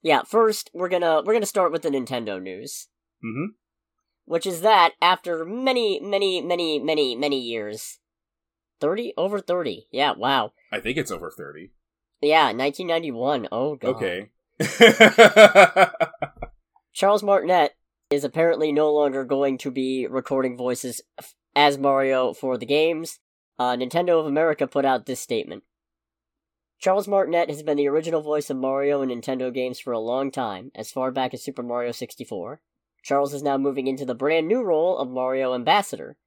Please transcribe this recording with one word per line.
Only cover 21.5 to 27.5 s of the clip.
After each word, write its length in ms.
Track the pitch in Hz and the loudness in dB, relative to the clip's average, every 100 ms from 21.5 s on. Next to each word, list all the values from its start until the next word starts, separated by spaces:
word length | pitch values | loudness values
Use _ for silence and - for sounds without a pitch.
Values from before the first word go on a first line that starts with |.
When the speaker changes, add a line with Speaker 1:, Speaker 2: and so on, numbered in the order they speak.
Speaker 1:
as 220 | 139 147 139 | 2 2 2
Mario 540 | 139 135 135 131 127 | 0 2 2 0 -2
for 240 | - 131 123 | -4 -6 -6
the 100 | 117 | -2
games. 520 | 143 160 160 165 - _ _ _ _ | 2 2 -2 -8 -16 _ _ _ _
Uh, 140 | 123 123 | -2 -2
Nintendo 420 | 127 170 180 165 | -2 -2 2 2
of 60 | 156 | 2
America 400 | 143 160 151 139 | 0 0 0 -2
put 180 | 143 | 0
out 220 | 135 127 - | 0 0 -4
this 140 | 127 | -10
statement. 440 | - 113 - 98 _ _ _ _ _ _ _ _ _ _ _ _ | -6 -6 -6 -14 _ _ _ _ _ _ _ _ _ _ _ _
"Charles 300 | 190 190 196 | 0 0 2
Martinet 400 | 196 160 170 170 | 0 2 0 -2